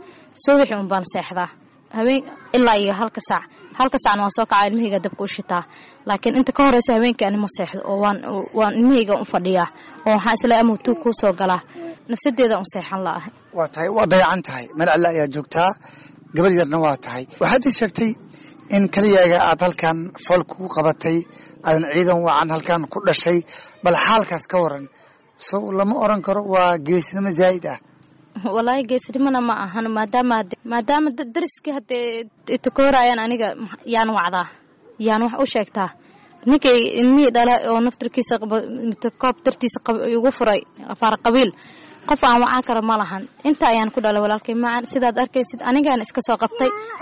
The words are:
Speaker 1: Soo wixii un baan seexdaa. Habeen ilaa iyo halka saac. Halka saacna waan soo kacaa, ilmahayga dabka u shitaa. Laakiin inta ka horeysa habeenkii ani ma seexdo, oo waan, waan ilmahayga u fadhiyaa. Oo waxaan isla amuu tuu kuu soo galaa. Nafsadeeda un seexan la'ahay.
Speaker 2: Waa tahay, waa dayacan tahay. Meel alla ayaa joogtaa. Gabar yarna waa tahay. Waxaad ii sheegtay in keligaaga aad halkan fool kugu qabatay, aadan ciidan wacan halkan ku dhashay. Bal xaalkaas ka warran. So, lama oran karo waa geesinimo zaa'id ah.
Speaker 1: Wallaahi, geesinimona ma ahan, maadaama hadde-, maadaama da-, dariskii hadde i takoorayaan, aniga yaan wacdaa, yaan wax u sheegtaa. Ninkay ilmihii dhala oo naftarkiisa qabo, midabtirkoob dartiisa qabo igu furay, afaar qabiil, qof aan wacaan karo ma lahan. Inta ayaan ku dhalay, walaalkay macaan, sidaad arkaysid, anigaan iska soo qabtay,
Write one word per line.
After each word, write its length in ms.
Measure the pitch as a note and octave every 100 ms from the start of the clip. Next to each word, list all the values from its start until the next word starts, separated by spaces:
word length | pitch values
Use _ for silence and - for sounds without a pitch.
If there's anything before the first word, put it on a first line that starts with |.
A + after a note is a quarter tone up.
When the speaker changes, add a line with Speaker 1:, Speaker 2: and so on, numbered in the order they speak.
| - - -
Speaker 1:
Soo 240 | - - C#4+
wixii 180 | C4+ G#3
un 100 | G3
baan 180 | F#3+ F3+
seexdaa. 440 | G3 - F#3 F3 - _ _ _
Habeen 300 | A3 A3+ C4+ - - -
ilaa 260 | B3+ B3 G#3+
iyo 160 | G3+
halka 280 | F#3+ A3 -
saac. 240 | - F#3+ - _ -
Halka 240 | - C4 C4
saacna 240 | A#3 G#3
waan 80 | G3+
soo 140 | - A3
kacaa, 220 | G3+ G3+
ilmahayga 320 | A3+ A3+ G3
dabka 240 | F#3 -
u 40 | G3+
shitaa. 360 | - - F3+ E3+ - - -
Laakiin 320 | - G3+ A#3+ B3+
inta 160 | C4
ka 120 | -
horeysa 280 | C#4 B3 A#3+
habeenkii 320 | A3+ A#3+ A#3 G3+
ani 100 | G#3
ma 100 | G3+
seexdo, 340 | - F3+ G3 -
oo 120 | G3
waan, 180 | G#3 G3 - - -
waan 200 | G#3 G#3+ A3
ilmahayga 380 | A#3+ C4+ G#3 G3+
u 100 | -
fadhiyaa. 420 | G3 F3+ F#3 E3+ - - -
Oo 100 | -
waxaan 220 | G#3+ G3+
isla 220 | A3+ A#3 A3+
amuu 200 | A#3 G#3+
tuu 180 | - A#3
kuu 180 | A#3+
soo 200 | A3 G#3
galaa. 280 | F3+ F#3+ F3 - F4 E4+ E4 -
Nafsadeeda 500 | A#3+ C#4+ A#3+ A#3+ G#3
un 80 | F#3+
seexan 360 | G3+ E3+ G3
la'ahay. 280 | F#3 E3+ E3 - _
Speaker 2:
Waa 160 | F3+ D#3
tahay, 220 | - E3
waa 160 | G#3+ F3+
dayacan 340 | F#3 F3 F#3
tahay. 240 | D#3+ C3 A#2+ D3+
Meel 140 | F3
alla 200 | D#3+ F3
ayaa 180 | E3 D3
joogtaa. 420 | C#3 C#3 E3 F3+ G3+ - - - - -
Gabar 200 | D3+ F#3
yarna 260 | F3 D3+ D#3
waa 180 | D#3 C3+
tahay. 260 | - B2 C3 -
Waxaad 260 | - B3+ C4
ii 60 |
sheegtay 400 | - A3 - A3+ G#3+ - - - - -
in 140 | G3+ G3
keligaaga 480 | - G#3 F#3+ F3+ F3
aad 200 | F3 D#3+
halkan 360 | F3+ E3 E3 E3 E3+ -
fool 260 | - F3+
kugu 240 | D#3+ - F#3
qabatay, 480 | - D#3 D3+ E3+ E3 E3+ - - -
aadan 240 | - D#3+ D#3+
ciidan 300 | D#3 F3+ F3
wacan 260 | E3+ D3 D#3+
halkan 300 | D#3+ D#3 E3+ D3+
ku 100 | B3+
dhashay. 380 | F#3 D#3 - F3 E3 - - -
Bal 160 | F3+ E3+
xaalkaas 500 | F#3 A3 G3+ E3+ -
ka 100 | F#3
warran. 260 | E3 C#3+ C#3 _ _ _ _ _
So, 180 | - G3 G#3
lama 280 | G3 G3 B3+
oran 260 | G#3+ G#3+
karo 200 | F3+ G3
waa 340 | G3+ F#3+ F3+ F3
geesinimo 520 | C#3+ F3 E3 F#3+ G3
zaa'id 360 | E3 F#3 F#3 E3
ah. 140 | C3 - _ _ _ _ -
Speaker 1:
Wallaahi, 400 | G3 G3+ A3+ C4 A#3
geesinimona 560 | B3+ - A#3+ C#4 C4
ma 120 | A#3+
ahan, 320 | G#3+ G3 G3 A3+
maadaama 480 | A3 G#3+ B3 B3 A3+
hadde-, 240 | F#3+ -
maadaama 480 | A#3 A#3 A3+ D4 D4+
da-, 160 | A#3+ B3+
dariskii 480 | A3+ E4+ - -
hadde 240 | C#4 G#3+ B3 A#3+ A3+ A3+ _
i 140 | - B3+
takoorayaan, 640 | - - C#4 C#4 B3 A#3+
aniga 280 | A3+ A#3+ G#3+ - G#3+ G#3+
yaan 260 | - A3+ A3
wacdaa, 360 | G#3+ F3 F#3 F3 - _ _ - -
yaan 260 | A3 G#3+
wax 100 | A#3 A#3
u 100 | -
sheegtaa. 440 | A#3 G3+ - F#3 - _ _ - -
Ninkay 340 | A#3 C#4+ C#4 B3 A#3
ilmihii 380 | - B3 C#4 C#4+
dhala 200 | A#3 A#3+ B3
oo 160 | - A3+
naftarkiisa 540 | A#3+ - A#3 - A#3 A3+
qabo, 160 | G#3+ A3 - A#3+
midabtirkoob 580 | A3+ G#3+ A#3 - B3+ -
dartiisa 380 | C4+ - B3 -
qabo 180 | - A3 -
igu 260 | A#3 A#3+
furay, 300 | B3+ A3+ G3+ - -
afaar 320 | - G#3 A3+ G#3+
qabiil, 280 | A#3 B3 A#3+ - - - - - -
qof 160 | D4
aan 200 | C4+ A#3+
wacaan 220 | A#3+ B3+
karo 180 | - A3+
ma 140 | A3 A3
lahan. 260 | F#3+ F#3+ - _
Inta 260 | C#4 D4+ C4+
ayaan 220 | A3+ A3
ku 80 | -
dhalay, 200 | G#3+ G#3
walaalkay 340 | G#3 G#3+ - A#3
macaan, 300 | A#3+ A#3+ A#3+
sidaad 320 | C4+ B3 A3+
arkaysid, 420 | B3+ C4+ A#3+ -
anigaan 400 | - C4 D4+ B3+
iska 200 | G#3+ -
soo 160 | A#3 A3+
qabtay, 320 | A3+ A#4 C4 G#4 A4 -